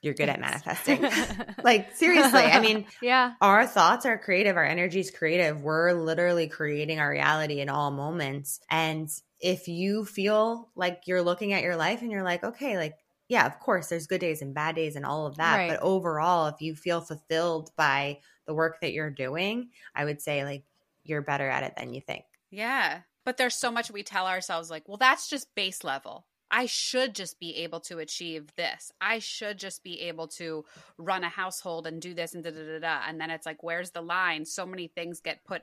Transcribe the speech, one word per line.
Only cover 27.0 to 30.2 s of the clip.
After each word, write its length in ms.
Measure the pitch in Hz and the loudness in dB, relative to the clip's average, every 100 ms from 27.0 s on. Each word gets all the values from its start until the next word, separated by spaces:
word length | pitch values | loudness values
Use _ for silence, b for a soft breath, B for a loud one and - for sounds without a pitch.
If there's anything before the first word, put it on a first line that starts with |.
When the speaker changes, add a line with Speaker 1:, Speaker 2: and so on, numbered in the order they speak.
| 262 | -2
Speaker 3:
just 280 | 202 180 - | -4 -12 -12
be 160 | 170 147 | -12 -8
able 240 | 165 165 | -8 -8
to 160 | - 170 | -12 -12
achieve 560 | 156 - 175 160 147 - | -10 -8 -8 -10 -12 -6
this. 380 | 170 - - _ | -6 -6 -14 _
I 180 | 190 226 | -4 -4
should 400 | 214 - 208 202 | -4 -8 -8 -8
just 240 | 196 - | -10 -14
be 160 | 190 175 | -14 -10
able 260 | 170 160 | -10 -10